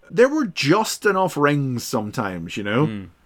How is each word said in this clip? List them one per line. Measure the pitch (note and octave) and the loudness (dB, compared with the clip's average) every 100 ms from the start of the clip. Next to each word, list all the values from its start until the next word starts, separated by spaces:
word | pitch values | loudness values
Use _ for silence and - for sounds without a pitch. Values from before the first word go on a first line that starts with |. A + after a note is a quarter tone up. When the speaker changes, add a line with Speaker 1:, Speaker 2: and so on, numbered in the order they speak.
| - | -4
Speaker 1:
there | F3 C4 | 2 4
were | D#4 A3 | 4 -2
just | - C#3 G3+ G#3+ - | -2 2 2 0 0
enough | G#3 F#3+ F#3 D3 | 0 2 0 2
rings | C#3+ D3 C3+ A#2+ | 2 2 0 -4
sometimes, | - A#2+ G#2+ B2 G2+ F2+ E2+ - | -4 -4 -4 -4 -4 -6 -8 -6
you | |
know? | G2+ A#2 D3+ | -2 0 0
Speaker 2:
Mm, | G#2 F2+ _ | -2 -12 _